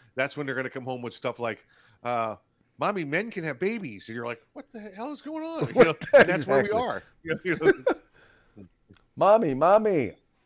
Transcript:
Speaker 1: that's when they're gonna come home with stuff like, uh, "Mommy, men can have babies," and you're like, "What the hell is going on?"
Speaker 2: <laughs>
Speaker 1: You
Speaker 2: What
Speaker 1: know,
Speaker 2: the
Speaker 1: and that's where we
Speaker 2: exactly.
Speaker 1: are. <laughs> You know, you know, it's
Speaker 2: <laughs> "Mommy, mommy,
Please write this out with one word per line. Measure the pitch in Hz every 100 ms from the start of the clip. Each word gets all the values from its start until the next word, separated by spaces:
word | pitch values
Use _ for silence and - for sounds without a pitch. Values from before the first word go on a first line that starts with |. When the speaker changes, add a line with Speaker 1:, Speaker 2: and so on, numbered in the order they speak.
| _
Speaker 1:
that's | - 139 147
when | 139
they're |
gonna | 127 127
come | 135
home | 123 127
with | 120
stuff | - 127 117
like, | 117 104 _ _ _ _
uh, | 120 120 113 104 _ _ _ -
"Mommy, | 160 202
men | 147 156 226
can | 202
have | 160 123
babies," | 190 233 165 101 -
and | 117
you're |
like, | 117 117 _
"What | 277 277
the | 233 208 190
hell | 254
is | 294
going | 285 311
on?" | 320 330
Speaker 2:
<laughs> | -
Speaker 1:
You |
Speaker 2:
What | - 180
Speaker 1:
know, |
Speaker 2:
the | 151 - 285
Speaker 1:
and | 175
that's | 180 135
where | 135
we | 120
Speaker 2:
exactly. | 214 247
Speaker 1:
are. | 101 -
<laughs> | _
You | -
know, | 156
you | 185 160
know, | 247 370 -
it's | - _ _ _ _ _ -
Speaker 2:
<laughs> | 95 _ _ - _ -
"Mommy, | 175 220 175
mommy, | 131 165 208 214 175 107 - _ _